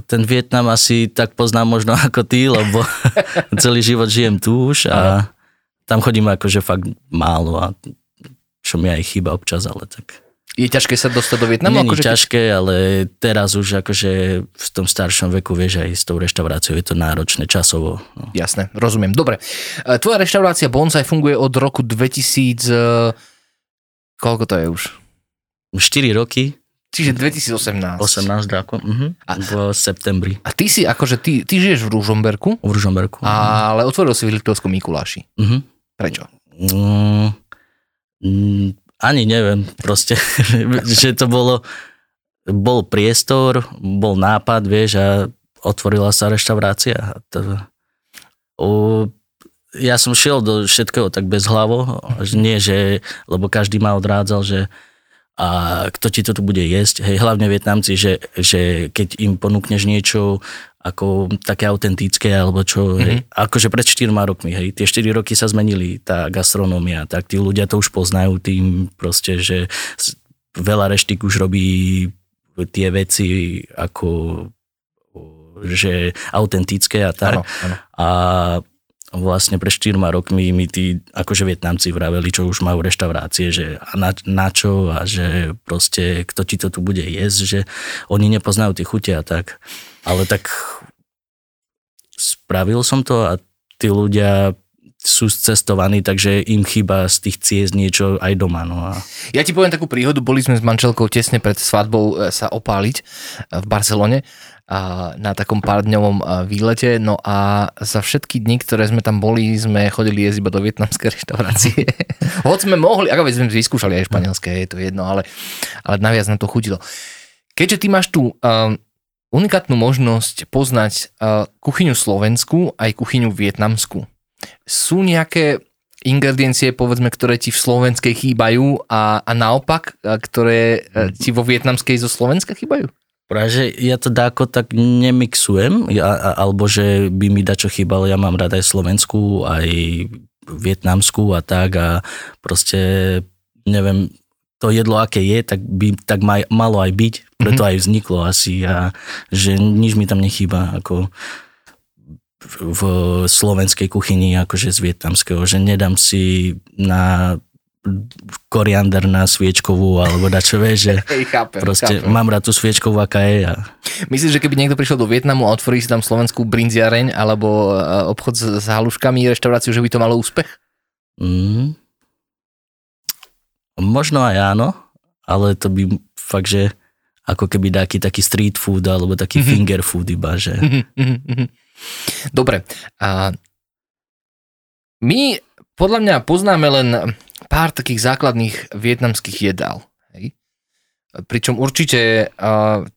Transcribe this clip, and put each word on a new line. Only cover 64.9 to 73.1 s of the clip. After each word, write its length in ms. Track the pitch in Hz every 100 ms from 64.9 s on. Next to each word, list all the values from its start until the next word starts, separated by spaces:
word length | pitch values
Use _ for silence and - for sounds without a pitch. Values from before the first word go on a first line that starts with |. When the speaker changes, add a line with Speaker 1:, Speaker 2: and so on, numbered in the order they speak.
| - 110
Speaker 1:
roky 240 | 110 104
sa 120 | 113 113
zmenili, 520 | 107 107 98 90 90
tá 280 | - 87 85
gastronómia, 800 | 95 90 104 95 90 87 82 76
tak 200 | 87 -
tí 120 | 98
ľudia 280 | 98 101 98
to 120 | 104
už 120 | -
poznajú 480 | 98 90 95 95 92
tým 280 | 101 95 92 90 90
proste, 460 | - 87 - - 90
že 280 | 90 92 90 - - -
s-, 180 | - - _ _ _
veľa 360 | - 95 107 98
reštík 320 | 101 - 98
už 160 | 101 101
robí 720 | 95 98 92 92 92 92 92 - _ _ _ - 87
tie 200 | - 95
veci 400 | 95 95